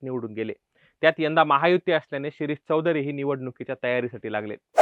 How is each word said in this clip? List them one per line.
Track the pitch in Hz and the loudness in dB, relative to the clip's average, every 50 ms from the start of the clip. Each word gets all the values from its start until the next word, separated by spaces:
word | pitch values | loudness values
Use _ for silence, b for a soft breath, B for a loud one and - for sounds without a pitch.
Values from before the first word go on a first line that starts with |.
निवडून | 135 131 127 123 113 110 | -8 -8 -6 -6 -6 -6
गेले. | 107 110 110 110 - - _ _ b b b b b _ | -6 -6 -6 -6 -8 -10 _ _ b b b b b _
त्यात | 156 160 156 - | 2 2 4 2
यंदा | 156 151 160 165 156 | 0 2 2 4 4
महायुती | 151 143 139 160 175 180 175 - 180 | 4 4 4 4 4 4 2 2 0
असल्याने | 165 156 - _ 147 139 139 151 | 0 0 0 _ -8 -8 -6 -8
शिरीष | - - 151 147 151 - _ - | -8 -6 -6 -6 -6 -6 _ -2
चौधरी | 156 160 160 170 160 151 | 0 2 2 2 0 0
ही | 139 147 | -2 -4
निवडणुकीच्या | 143 139 139 143 139 135 131 127 - - 120 - 127 - | -4 -4 -2 -2 -2 -4 -6 -8 -10 -10 -10 -10 -8 -4
तयारीसाठी | - 123 123 123 123 120 120 104 - 110 | -2 0 0 0 -2 -4 -6 -8 -8 -6
लागले. | 107 107 107 107 107 - _ _ - - | -4 -4 -4 -6 -8 -12 _ _ 2 2